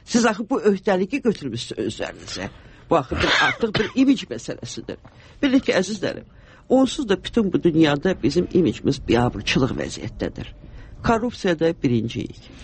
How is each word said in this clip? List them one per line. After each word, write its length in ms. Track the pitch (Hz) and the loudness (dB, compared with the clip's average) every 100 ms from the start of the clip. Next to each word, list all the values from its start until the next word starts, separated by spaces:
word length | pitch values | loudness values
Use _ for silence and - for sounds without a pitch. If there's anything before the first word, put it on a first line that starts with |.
siz 220 | - 240 226 | -2 2 2
axı 200 | 202 220 | 0 -2
bu 100 | 262 | 0
öhdəliyi 600 | 202 196 - 185 196 285 | 2 2 0 0 0 0
götürmüsünüz 640 | 240 180 139 113 - - 104 | -2 -2 -4 -8 -8 -6 -6
özlərinizə. 600 | - 78 85 - - 95 - - - - | -6 -10 -10 -14 -10 -10 -12 -20 -20 0
Bu 60 | 165 | 0
axı 200 | 135 - | 2 -2
bir, 140 | 107 - 147 | 0 2 2
artıq 280 | - 233 | 0 -2
bir 160 | 196 208 | 0 -2
imic 280 | - 269 262 - | 2 2 2 -2
məsələsidir. 680 | 113 - - 120 - - - - - - - | -10 -10 -10 -10 -12 -12 -14 -16 -20 -20 -2
Bir 100 | 285 | 4
də 80 | 254 | 4
ki, 120 | - | 4
əzizlərim, 520 | 202 185 208 135 - - - - - - | 2 2 -2 -4 -6 -12 -20 -20 -20 2
onsuz 400 | 254 262 - 240 | 4 4 0 -2
da 100 | 190 | -2
bütün 280 | - - 202 | 0 0 2
bu 100 | 160 | 2
dünyada 520 | 175 156 160 143 185 180 | 2 4 4 4 0 0
bizim 260 | - 151 180 | 0 0 2
imicimiz 480 | - 156 - - 147 - | 2 2 0 -2 -2 0
biabırçılıq 680 | 113 120 101 101 170 131 69 | 2 2 -2 -2 0 0 -2
vəziyyətdədir. 680 | 69 - 80 - - - - - - - - - | -6 -8 -10 -6 -8 -8 -14 -14 -18 -18 -18 -4
Korrupsiyada 720 | - 226 240 - 196 160 165 170 | 0 2 0 -2 -2 2 2 0
birinciyik, 680 | 127 120 117 - - - - - | 0 0 0 -6 -8 -12 -18 -20